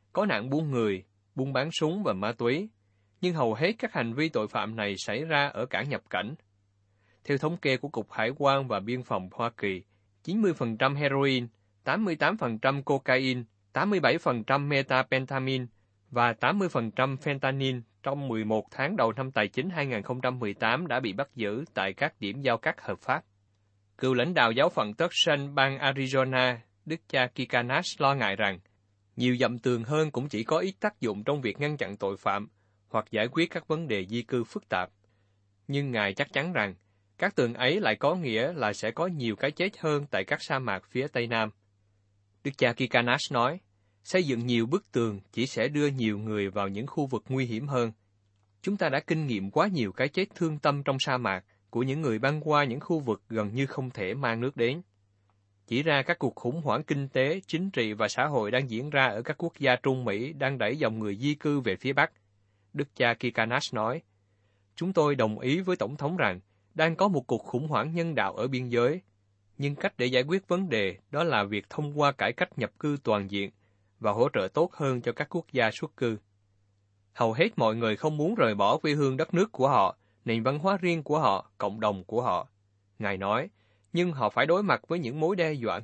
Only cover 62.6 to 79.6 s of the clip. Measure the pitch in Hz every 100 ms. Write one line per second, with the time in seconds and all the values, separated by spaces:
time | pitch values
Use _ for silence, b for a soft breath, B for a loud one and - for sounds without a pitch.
62.6 | _ 139 123 - 120 117 123 117 110 131
63.6 | - 120 110 156 - _ _ _ _ _
64.6 | _ - 180 175 147 135 110 107 127 165
65.6 | 185 180 107 147 143 180 110 90 - _
66.6 | _ 156 160 160 196 151 - 120 - 123
67.6 | 151 120 143 170 165 127 98 - 131 127
68.6 | 127 120 123 180 - _ _ _ _ -
69.6 | 143 143 196 - 123 127 139 190 - 175
70.6 | 185 110 98 87 _ 143 170 117 101 104
71.6 | - - 147 147 143 - 101 123 180 -
72.6 | 117 - 151 143 117 104 98 101 98 -
73.6 | _ _ _ _ 110 104 139 107 95 147
74.6 | 175 - 139 123 117 113 143 170 - 131
75.6 | 110 - 156 - 120 107 - _ _ _
76.6 | _ _ _ _ _ - 117 110 208 -
77.6 | 113 113 113 104 151 151 160 220 120 101
78.6 | 101 - 151 147 139 131 160 175 214 -